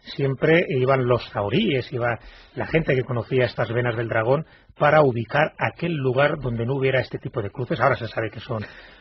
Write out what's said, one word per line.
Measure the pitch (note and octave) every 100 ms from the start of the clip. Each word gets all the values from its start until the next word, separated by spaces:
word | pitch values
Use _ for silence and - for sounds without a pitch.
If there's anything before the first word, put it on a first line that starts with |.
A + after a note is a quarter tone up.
siempre | - - C#3 C3 D3+ E3 G3
iban | C3+ B2+ C3+ B2
los | A#2+ -
zahoríes, | A#2 G2+ C#3 A3 C3+ -
iba | A#2+ A#2+ A2+ - - - -
la | G#2
gente | D#3+ D#3+ B2+
que |
conocía | A#2 A#2 G#2 C3 A#2+
estas | - A#2
venas | A#2 B2 A2+
del | A2+
dragón | A2+ A2+ C#3+ - - - -
para | D3 D#3
ubicar | C#3+ A#2 A2 C#3+ D#3 -
aquel | A#2+ - E3+ D#3
lugar | C3 B2 D3 D#3
donde | B2+ A#2 A#2
no | C#3
hubiera | C3 C3
este | - C3+
tipo | C3+ B2
de | G2+
cruces. | - B2 E3
Ahora | C3 A#2+
se | A2
sabe | - A2
que | A2
son, | - A2+
pues, | G#2+ - - -